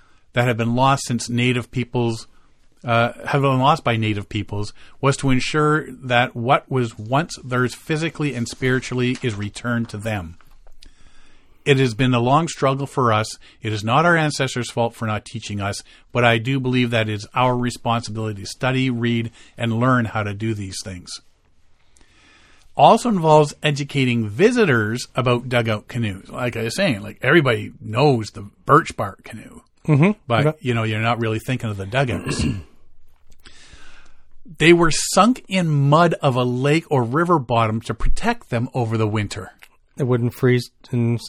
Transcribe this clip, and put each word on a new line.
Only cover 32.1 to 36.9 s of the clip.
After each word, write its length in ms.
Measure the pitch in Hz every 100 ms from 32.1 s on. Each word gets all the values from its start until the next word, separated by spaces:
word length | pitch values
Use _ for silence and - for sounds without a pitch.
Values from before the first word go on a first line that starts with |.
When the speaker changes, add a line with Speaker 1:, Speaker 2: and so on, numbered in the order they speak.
| - - 71 147
Speaker 1:
<clears throat> 40 | 101 - - - - - - - - - - - - - - - - - - - 156
"They 140 | 165
were 180 | 170 165
sunk 520 | - - 190 214 254 -
in 220 | 190 165 147 139
mud 240 | 156 175 175
of 140 | 147 123
a 80 |
lake 420 | 123 123 139 160
or 140 | -